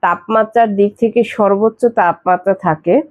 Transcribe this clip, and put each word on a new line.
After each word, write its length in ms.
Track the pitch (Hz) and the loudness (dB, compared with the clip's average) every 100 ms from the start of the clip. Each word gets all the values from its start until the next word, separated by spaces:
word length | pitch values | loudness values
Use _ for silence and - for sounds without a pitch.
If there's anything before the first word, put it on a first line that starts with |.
তাপমাত্রার 760 | 185 175 - 220 214 233 226 196 | -2 -4 -2 -2 0 0 0 2
দিক 200 | 202 208 | -2 0
থেকে 280 | 233 226 | -2 0
সর্বোচ্চ 600 | 220 - 202 196 220 226 240 | -2 0 0 2 0 0 -2
তাপমাত্রা 680 | 233 175 156 - 180 185 | 0 -2 -2 -2 -2 0
থাকে 480 | 190 180 151 - 220 320 | -2 -2 -4 0 0 0